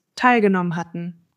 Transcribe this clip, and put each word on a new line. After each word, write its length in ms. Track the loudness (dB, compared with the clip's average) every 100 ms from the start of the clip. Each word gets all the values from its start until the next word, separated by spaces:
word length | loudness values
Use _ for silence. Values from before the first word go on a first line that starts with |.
| _ -2
teilgenommen 580 | 2 4 2 2 -2 -4
hatten. 500 | -8 -10 -12 -14 _